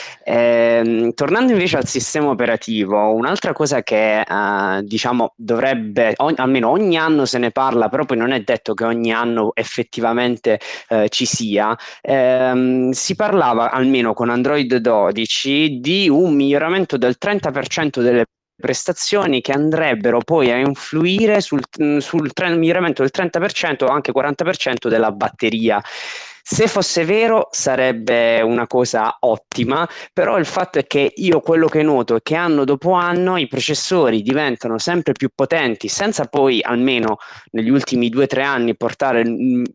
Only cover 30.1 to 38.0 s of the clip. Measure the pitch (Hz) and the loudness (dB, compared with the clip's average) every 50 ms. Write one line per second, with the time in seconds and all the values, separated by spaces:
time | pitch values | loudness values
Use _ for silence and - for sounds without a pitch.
30.1 | _ - 175 - 214 190 151 - - 196 180 - - 151 - - - 147 143 - | _ -2 0 2 2 0 0 -2 -2 -4 -4 -2 -2 -2 -2 0 0 0 0 0
31.1 | - - 190 185 165 151 - - 165 165 160 160 - 156 151 156 147 131 113 - | -2 -2 0 2 2 2 2 2 2 2 2 2 2 2 2 2 2 0 0 0
32.1 | 117 113 - - 156 165 175 170 156 143 139 131 143 135 - 175 185 180 175 175 | -2 -2 -2 -2 -2 -2 0 0 0 2 2 2 0 0 0 0 2 2 2 0
33.1 | 175 180 180 185 185 175 143 120 - 127 123 - 151 - - - 190 180 151 123 | 0 0 0 0 0 -2 -2 -4 -4 -4 -4 -2 -4 -4 -2 0 2 2 2 2
34.1 | 113 110 101 117 131 147 151 139 120 - - 120 113 110 - - 175 175 156 - | 2 0 0 0 0 0 0 -2 -2 -4 -4 -4 -4 -4 -2 -2 -2 -2 0 -2
35.1 | 135 - 139 123 - - 139 - 165 165 143 123 113 - - 101 - - 196 214 | -2 -2 -2 -4 -2 -2 -2 0 0 0 0 0 -2 -4 -6 -6 -6 -4 -2 -2
36.1 | 214 - 139 - - 143 135 135 127 110 - - 120 120 127 135 131 120 110 110 | -2 -2 -4 -2 0 2 4 4 4 2 0 0 0 0 2 2 2 2 0 0
37.1 | 104 - - - - - - _ - 113 113 113 135 139 123 - 131 120 | -2 -4 -6 -12 -20 -20 -16 _ -4 -2 0 2 2 2 2 0 0 0